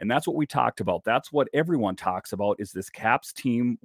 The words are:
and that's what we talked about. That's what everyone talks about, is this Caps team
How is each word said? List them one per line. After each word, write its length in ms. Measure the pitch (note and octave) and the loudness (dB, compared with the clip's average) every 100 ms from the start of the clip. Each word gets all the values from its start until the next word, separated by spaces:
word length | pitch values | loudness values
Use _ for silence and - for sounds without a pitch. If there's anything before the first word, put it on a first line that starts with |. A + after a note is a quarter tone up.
and 100 | G2+ | -2
that's 160 | C3+ F3 | 0 0
what 80 | |
we 120 | D#3 D3 | -2 0
talked 340 | - A#2+ - | 2 0 0
about. 240 | F#2+ F2 | -2 -2
That's 260 | - B2+ - | 0 0 2
what 180 | D3 C3+ | 0 2
everyone 420 | C#3+ D#3+ D#3 G2+ | 2 2 2 0
talks 380 | F2+ F#2 F#2 - | 0 -2 -4 -6
about, 240 | G2 G2+ G2+ | -2 -2 -2
is 140 | G2+ | -4
this 160 | F#2 - | -8 -10
Caps 460 | - A2+ C3 - | -4 2 2 0
team 440 | - C3 A#2+ A#2+ A2+ | -6 -2 0 0 -2